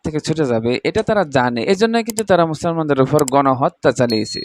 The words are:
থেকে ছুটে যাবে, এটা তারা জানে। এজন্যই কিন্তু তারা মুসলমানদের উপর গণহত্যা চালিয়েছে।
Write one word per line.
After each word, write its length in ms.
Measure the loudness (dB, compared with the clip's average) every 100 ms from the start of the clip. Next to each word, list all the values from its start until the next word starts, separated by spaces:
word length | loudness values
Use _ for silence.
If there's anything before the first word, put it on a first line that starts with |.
থেকে 140 | -6 -6
ছুটে 240 | -4 -2
যাবে, 280 | 0 0 0 -2
এটা 180 | -2 -2
তারা 220 | 0 0
জানে। 360 | 0 0 0 -2
এজন্যই 420 | -2 0 0 0
কিন্তু 200 | -4 -6
তারা 200 | 0 2 2
মুসলমানদের 520 | -2 -4 -2 0 2
উপর 200 | 2 2
গণহত্যা 680 | 2 2 2 0 -2 0 -2
চালিয়েছে। 480 | 2 0 0 -4 -8